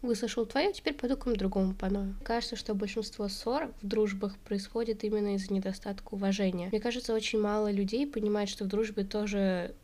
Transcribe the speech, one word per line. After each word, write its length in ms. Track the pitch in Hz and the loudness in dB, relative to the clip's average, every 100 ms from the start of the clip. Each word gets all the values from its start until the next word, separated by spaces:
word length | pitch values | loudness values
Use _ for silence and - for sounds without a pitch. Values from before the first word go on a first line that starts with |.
выслушал 460 | 247 220 226 - 220 | 0 0 0 0 0
твое, 260 | 269 381 | 2 2
теперь 220 | 392 - | 0 -4
пойду 220 | 294 254 269 | -2 0 0
к 40 | |
кому-то 140 | - 220 | 2 0
другому 360 | 190 196 190 | 2 2 2
поною. 420 | 190 190 196 196 196 | 0 0 0 -2 -6
Кажется, 320 | - 233 226 220 | -2 -2 -2 -6
что 180 | - | -2
большинство 540 | 208 202 214 214 - 202 | -2 0 -2 -6 -4 -4
ссор 440 | 196 - 269 311 - | -4 -2 -2 -2 -6
в 40 | 202 | -2
дружбах 500 | 214 214 196 202 196 | 2 2 2 -4 -4
происходит 680 | - 202 196 226 233 220 | -4 -4 -2 -2 -2 -2
именно 320 | 214 214 208 202 | 0 0 2 0
из-за 160 | 190 | 0
недостатка 600 | 196 190 190 - 202 - | 0 0 -4 -6 -8 -8
уважения. 540 | 196 196 196 190 180 180 | -2 2 4 2 0 0
Мне 100 | 214 | 0
кажется, 340 | 233 240 240 | 0 -2 0
очень 240 | 220 214 220 | 0 2 2
мало 300 | 208 208 214 | 4 4 2
людей 340 | 202 196 226 285 | 2 2 2 0
понимает, 420 | 233 208 208 202 | 0 2 2 0
что 160 | - | -2
в 40 | 196 | -2
дружбе 360 | 202 220 208 | 2 0 0
тоже 680 | 196 214 208 202 196 180 175 - | -2 0 0 4 4 2 -2 -8